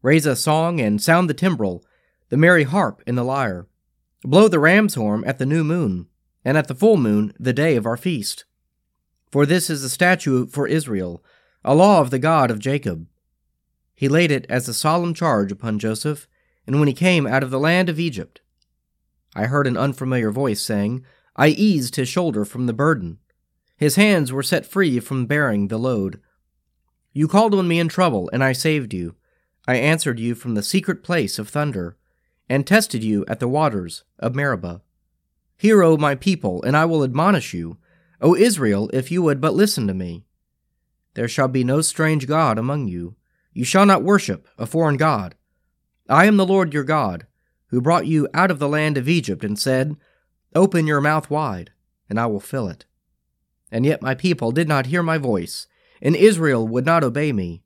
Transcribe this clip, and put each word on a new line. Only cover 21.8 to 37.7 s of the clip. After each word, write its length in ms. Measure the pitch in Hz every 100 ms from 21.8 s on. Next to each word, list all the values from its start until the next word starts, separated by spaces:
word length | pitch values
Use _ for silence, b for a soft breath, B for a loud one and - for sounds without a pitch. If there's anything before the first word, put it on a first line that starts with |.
| 123 -
his 140 | 127
shoulder 340 | - 170 107
from 220 | 104 123 123
the 80 |
burden. 460 | 113 147 139 85 80 _ _ _ _ _ _
His 180 | 147 156
hands 380 | 208 185 127
were 100 | 135
set 220 | 135 175 -
free 340 | 196 180 123
from 260 | - 131 120
bearing 440 | 147 139 104 98
the 100 | 113
load. 400 | 127 113 95 104 _ _ _ _ _ _ _ _ _
You 140 | 147 156
called 260 | 196 226 202
on 140 | 175
me 100 | 170
in 80 | 170
trouble, 420 | - 180 110 90
and 100 | 123
I 80 | 131
saved 420 | 127 160 151 117
you. 220 | 90 87 - _ _ _ _ -
I 100 | 156
answered 440 | 143 160 151 120
you 160 | 117 117
from 200 | 123 110
the 60 |
secret 420 | 101 190 - -
place 360 | - 175 104 -
of 80 | 107
thunder, 480 | 147 147 110 85 - _ _ _ _ _
and 180 | 135 139
tested 340 | 214 208 117
you 220 | 110 104 -
at 120 | -
the 80 | 123
waters 560 | 143 156 104 85 - _ _
of 160 | 123 127
Meribah. 460 | 143 107 87 85 _ _ _ _ _ _ _ _
Hear, 240 | 208 214
O 140 | 170 160
my 200 | 147 131
people, 460 | 196 185 101 90
and 120 | - 147
I 80 |
will 200 | 165 160
admonish 500 | 131 127 175 156 -
you, 240 | 87 82